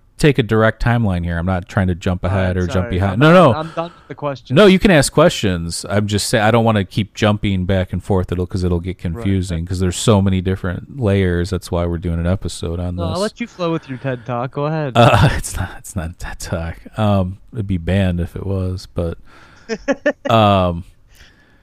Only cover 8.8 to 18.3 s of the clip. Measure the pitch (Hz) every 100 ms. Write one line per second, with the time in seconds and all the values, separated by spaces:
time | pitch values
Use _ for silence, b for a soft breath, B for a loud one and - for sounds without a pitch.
8.8 | 90 87 87 80 98 95 92 82 85 92
9.8 | 92 - - 104 98 92 92 95 95 92
10.8 | - 139 110 98 92 87 87 90 - 87
11.8 | 87 85 87 85 85 98 87 - 85 85
12.8 | 90 87 85 175 214 - 233 - 170 160
13.8 | - 127 135 127 113 120 123 143 147 160
14.8 | 147 120 117 120 151 - - - 92 -
15.8 | - 95 82 87 - - - 90 85 -
16.8 | - - 107 101 90 98 - 120 98 92
17.8 | 82 95 92 87 82